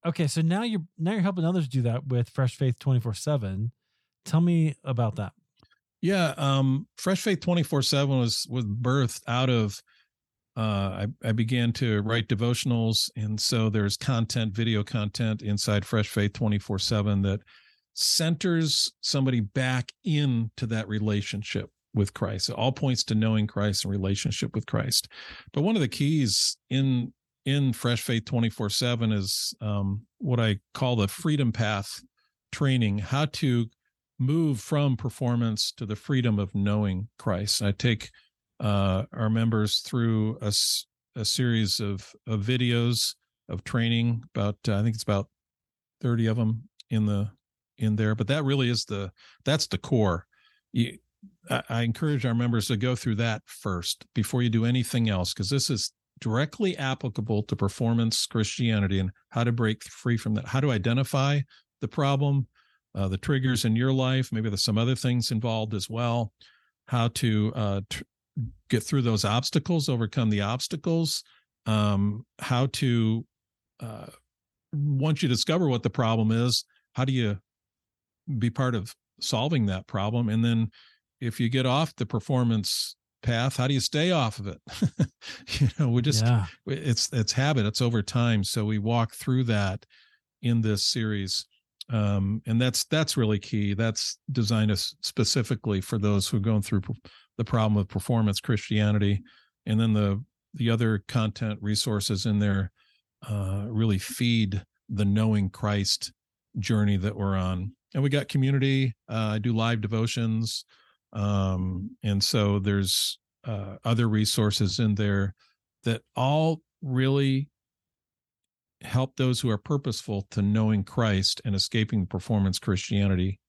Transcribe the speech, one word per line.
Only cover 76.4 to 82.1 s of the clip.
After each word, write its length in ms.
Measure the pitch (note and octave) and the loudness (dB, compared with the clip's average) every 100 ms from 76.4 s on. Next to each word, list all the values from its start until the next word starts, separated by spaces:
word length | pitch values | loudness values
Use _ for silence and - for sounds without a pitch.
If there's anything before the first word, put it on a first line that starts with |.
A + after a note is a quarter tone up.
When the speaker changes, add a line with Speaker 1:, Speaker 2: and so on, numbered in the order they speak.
| A#2+ A2+ - _ _ | 2 0 -4 _ _
Speaker 2:
how 120 | - C3 | -4 0
do 80 | |
you 240 | B2+ A2+ G2+ _ _ _ _ _ _ _ _ - C3+ | 2 0 -2 _ _ _ _ _ _ _ _ -8 -2
be 120 | A#2 | -2
part 260 | A#2 B2+ A#2+ | 0 0 0
of 200 | G2+ - _ _ | -4 -12 _ _
solving 440 | - A#2 C3+ D#3+ G#2 | -2 0 0 2 2
that 200 | F#2 - | -2 -4
problem? 420 | G2+ G2+ A#2+ A#2+ | -4 -2 0 0
And 140 | A2 | 2
then 280 | A#2 A#2 A2+ - - _ _ _ | 2 2 0 -4 -20 _ _ _
if 180 | A#2+ - | -8 -2
you 100 | A#2 | 0
get 160 | B2+ B2+ | 2 2
off 300 | C3 D#3 - | 2 0 -4
the 100 | |
performance 880 | A#2 | -4